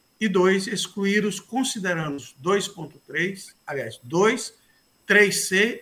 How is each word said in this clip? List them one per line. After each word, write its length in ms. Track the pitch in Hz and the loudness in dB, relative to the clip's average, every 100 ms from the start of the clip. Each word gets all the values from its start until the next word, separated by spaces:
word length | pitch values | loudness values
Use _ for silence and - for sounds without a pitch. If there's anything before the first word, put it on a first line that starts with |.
| _ - | _ -4
E 80 | 214 | 0
dois, 380 | 185 185 196 196 | 4 4 4 0
excluir 580 | 208 - - 196 208 | -6 -6 -4 0 2
os 140 | 208 196 | 0 -4
considerandos 960 | - 240 262 226 185 170 151 143 - - | -6 -4 -2 -4 -4 -4 -4 -8 -12 -8
dois 300 | 160 202 190 | 0 0 0
ponto 340 | - 156 - - | -10 -14 -16 -8
três, 480 | 156 185 196 - _ | -4 -4 -4 -16 _
aliás, 340 | - 143 110 - | -10 -8 -8 -12
dois, 500 | 120 165 214 247 - _ _ _ _ _ - | -4 2 2 2 -6 _ _ _ _ _ 2
três 400 | 202 202 - - | 4 4 2 0
C 320 | 190 220 233 | 2 2 0